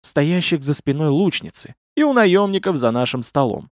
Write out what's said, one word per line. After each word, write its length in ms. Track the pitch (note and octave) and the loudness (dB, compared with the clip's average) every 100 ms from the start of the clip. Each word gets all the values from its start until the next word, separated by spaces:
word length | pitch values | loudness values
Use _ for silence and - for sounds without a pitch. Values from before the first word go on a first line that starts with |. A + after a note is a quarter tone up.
стоящих 600 | - - D3 F3+ - D#3+ | -8 -2 0 0 -2 -2
за 120 | C3+ | -2
спиной 340 | D3 - C#3 D#3 | -4 -2 -2 0
лучницы, 680 | C#3 F#3+ - - - - - _ - | 2 0 -2 -8 -12 -14 -16 _ 0
и 60 | |
у 100 | D4+ | 2
наёмников 640 | B3 G#3 F#3 G3+ G3 G3 D#3 | 4 4 4 2 0 -2 0
за 140 | A#2+ | 0
нашим 320 | A#2+ B2 B2+ | 0 -2 -4
столом. 480 | A#2 D3 C3 G2 C#2 _ | -4 0 0 -2 -10 _